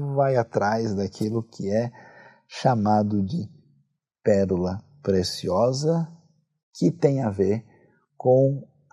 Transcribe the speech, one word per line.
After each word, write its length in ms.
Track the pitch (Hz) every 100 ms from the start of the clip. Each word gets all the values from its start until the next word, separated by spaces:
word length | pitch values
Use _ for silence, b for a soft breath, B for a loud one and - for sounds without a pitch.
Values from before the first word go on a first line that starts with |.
| 143 139
vai 200 | 139 127
atrás 600 | 110 - 101 113 113 98
daquilo 480 | 95 - 110 113
que 280 | 113 - 98
é 200 | 107 120 B B B B B _
chamado 760 | - 131 113 104 107 104 104
de 260 | 98 175 - - _ _ _ _ _ _
pérola 580 | - 101 95 90 90 95 - _
preciosa, 1080 | - 95 90 - 95 90 120 131 156 165 160 - _ _ _ _ _
que 160 | - 170
tem 320 | 165 151 135
a 80 | 117
ver 340 | 101 95 110 - b b b b _
com 500 | 127 127 135 139 - _ _